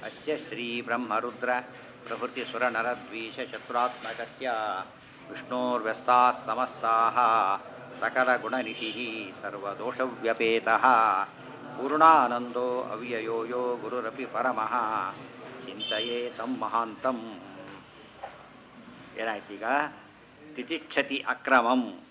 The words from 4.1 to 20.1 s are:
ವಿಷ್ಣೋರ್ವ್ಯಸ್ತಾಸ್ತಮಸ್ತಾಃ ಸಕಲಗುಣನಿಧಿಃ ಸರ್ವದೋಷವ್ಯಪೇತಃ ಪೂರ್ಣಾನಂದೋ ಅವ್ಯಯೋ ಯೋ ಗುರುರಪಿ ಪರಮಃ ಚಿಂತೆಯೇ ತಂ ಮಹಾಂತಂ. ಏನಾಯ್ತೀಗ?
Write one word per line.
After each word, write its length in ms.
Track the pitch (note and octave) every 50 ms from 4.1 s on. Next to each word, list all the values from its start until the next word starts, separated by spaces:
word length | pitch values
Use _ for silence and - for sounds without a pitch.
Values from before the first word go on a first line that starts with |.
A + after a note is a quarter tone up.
| A2+ A2+ A#2 A2+ - - C3 B2+ A#2+ A2 G#2+ G#2+ F#2+ F#2 F#2+ - - - - - - - - -
ವಿಷ್ಣೋರ್ವ್ಯಸ್ತಾಸ್ತಮಸ್ತಾಃ 1900 | - - - - B2 B2+ B2+ B2 B2 A#2+ A2 A2 A2 - - - B2 B2 B2 B2 A#2 - - A2+ A2 A#2 B2+ A#2+ - - - A2+ A2+ A2+ A2+ A2+ G#2+ A#2+ B2 A2+ A2+ A2+ G2+ F#2+ G2 G2 - - - - - - - -
ಸಕಲಗುಣನಿಧಿಃ 1400 | - A2+ A2+ C3 B2+ B2 B2 A#2 G#2+ G#2+ - C3 B2 A2 A2 G#2+ A#2 A2 G#2 A2 B2 A#2 A2+ A2 G#2 F#2+ F2+ -
ಸರ್ವದೋಷವ್ಯಪೇತಃ 1400 | - G2+ F#2+ G2+ G2 G2+ G2 F#2+ G#2 B2 B2 - C3 C3 A#2 A2+ A2+ A2+ A2+ - A#2 A2+ A2+ A2+ - A2 A2+ G#2+ A#2+ C3 B2+ A2+ A2+ A2 G2 F#2+ G2+ - - - - - - - - - - B2
ಪೂರ್ಣಾನಂದೋ 1120 | B2 C3+ D3 D#3 D#3+ D#3+ D#3+ D3+ C3 A#2+ A#2+ A#2+ A#2+ A#2+ A#2+ B2 B2 B2+ B2 B2 B2+ -
ಅವ್ಯಯೋ 540 | G#2 A2 A#2+ B2 A#2+ A2+ A2 A2+ A2+ A2+ A2+
ಯೋ 300 | A2+ B2 B2 B2 B2 B2
ಗುರುರಪಿ 500 | A#2 G#2+ G#2+ A#2+ B2 A2+ A2+ A2+ C3 C3
ಪರಮಃ 480 | A#2 - A2 A#2+ B2+ A#2+ A2 A2 G#2+ A#2 B2 A#2 G#2+ A2 G#2+ F#2 F#2+ - - - - - - - - - - -
ಚಿಂತೆಯೇ 680 | F#2+ F#2 G#2 G#2 G2+ A2 G#2+ A2+ A#2+ A#2+ A#2+ A#2+ A#2+ A#2 -
ತಂ 220 | A2+ B2 C3 A2
ಮಹಾಂತಂ. 840 | A2 G#2+ G#2+ A#2 A#2 A2 G#2+ F#2+ - C3 B2+ A#2 A2+ - - F2+ - - - - - - - - - - - - - - - - - - - - - - - - - - - - - - - - - - - -
ಏನಾಯ್ತೀಗ? 460 | A2 A2+ A2 G#2 - - G#2 G2 G#2 A2+ C3 C#3+ D3+ D3+ D3+ - - -